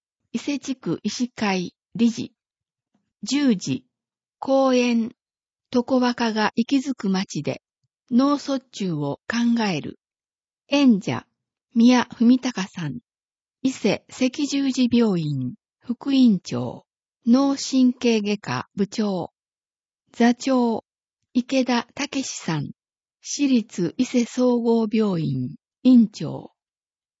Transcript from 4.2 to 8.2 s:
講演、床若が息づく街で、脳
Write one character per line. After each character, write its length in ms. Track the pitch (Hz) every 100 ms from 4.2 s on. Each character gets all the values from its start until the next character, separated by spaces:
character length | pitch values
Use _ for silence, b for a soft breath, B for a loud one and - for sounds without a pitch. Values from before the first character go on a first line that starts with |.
| _ _
講 360 | - 269 262
演、 400 | 247 247 233 220 - _ _ _ _ _
床 260 | 247 247 254
若 360 | 247 240 233
が 200 | 214 214
息 220 | - - 277
づ 180 | 277
く 160 | - 190
街 320 | 185 196 151
で、 200 | 135 - _ _ _ _ -
脳 280 | 247